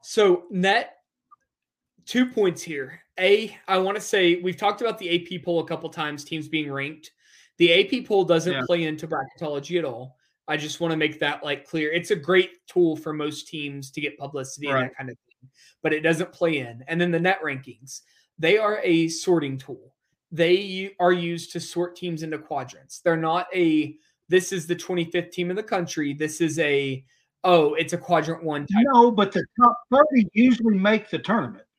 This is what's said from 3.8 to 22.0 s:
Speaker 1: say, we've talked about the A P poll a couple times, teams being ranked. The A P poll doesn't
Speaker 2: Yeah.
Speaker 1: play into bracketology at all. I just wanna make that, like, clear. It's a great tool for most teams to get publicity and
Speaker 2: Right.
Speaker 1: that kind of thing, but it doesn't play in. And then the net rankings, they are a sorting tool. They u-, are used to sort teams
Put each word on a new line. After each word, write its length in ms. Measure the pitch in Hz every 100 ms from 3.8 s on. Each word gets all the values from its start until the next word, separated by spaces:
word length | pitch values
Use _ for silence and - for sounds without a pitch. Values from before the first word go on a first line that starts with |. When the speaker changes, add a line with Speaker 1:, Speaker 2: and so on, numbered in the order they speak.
| 185 202
Speaker 1:
say, 400 | 190 208 175 175
we've 160 | 180 175
talked 240 | 202 208
about 180 | 233 -
the 80 | 180
A 120 | 175
P 200 | 170 185
poll 220 | - 170
a 40 | 156
couple 240 | 160 165
times, 360 | 170 151 147 -
teams 240 | 160 139
being 200 | 160 147
ranked. 420 | 139 139 156 - _ _ _ _ _
The 120 | 170
A 140 | 170 196
P 160 | 254
poll 240 | - 202 170
doesn't 260 | 165 160
Speaker 2:
Yeah. 120 | 139 127
Speaker 1:
play 180 | 175
into 240 | 160 151 160
bracketology 720 | 151 135 - 160 143 139 175
at 60 | 151
all. 320 | 117 131 _ _ _ -
I 80 | 151
just 240 | 151 -
wanna 160 | 170 160
make 200 | 151 147
that, 260 | 147 147 151
like, 200 | 143 -
clear. 240 | 165 151
It's 180 | 170 170
a 40 | 202
great 500 | 143 185 185 - -
tool 300 | 185 170 156
for 160 | 160
most 340 | 151 151 147 -
teams 420 | 160 147 139 135
to 100 | -
get 160 | 147 -
publicity 500 | 143 147 131 - 143
and 80 | 135
Speaker 2:
Right. 140 | 123
Speaker 1:
that 80 | -
kind 120 | 131
of 80 | 120 _
thing, 220 | _ 131 _ _ _
but 120 | 160
it 80 | 156
doesn't 320 | 160 165 180
play 240 | - 170 151
in. 260 | 120 117 131
And 100 | 165
then 120 | 175
the 100 | 165
net 200 | 175 190
rankings, 600 | 156 135 131 107 135 - _ _ _ _
they 160 | 160 214
are 220 | 214 214 -
a 240 | 165 160
sorting 480 | 165 - 170 143 135
tool. 360 | - 131 - _ _ _ _
They 220 | 160 170
u-, 420 | 185 202 185 196 190
are 140 | 180
used 400 | 180 170 170 170
to 80 | 170
sort 380 | - 170 175
teams 260 | 175